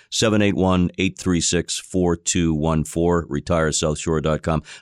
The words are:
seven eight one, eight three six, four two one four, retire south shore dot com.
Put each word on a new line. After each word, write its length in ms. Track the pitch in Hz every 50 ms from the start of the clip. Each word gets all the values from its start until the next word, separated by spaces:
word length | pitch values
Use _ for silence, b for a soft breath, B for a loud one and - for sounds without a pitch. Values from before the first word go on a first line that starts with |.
| B B
seven 320 | - - 117 110 107 107
eight 140 | 104 101 -
one, 360 | - 92 92 92 90 90 - -
eight 200 | - 95 95 -
three 240 | - - 92 87 82
six, 360 | - - 90 85 78 - -
four 380 | - - - - 92 90 87 85
two 380 | - - - - 90 82 82 78
one 320 | 76 78 82 80 78 73
four, 400 | - - 82 85 87 87 85 78
retire 460 | - 71 71 - - 87 82 80 76 73
south 260 | - 82 78 78 -
shore 220 | - 85 80 78
dot 220 | 69 80 78 76 -
com. 200 | 92 80 76 B B B B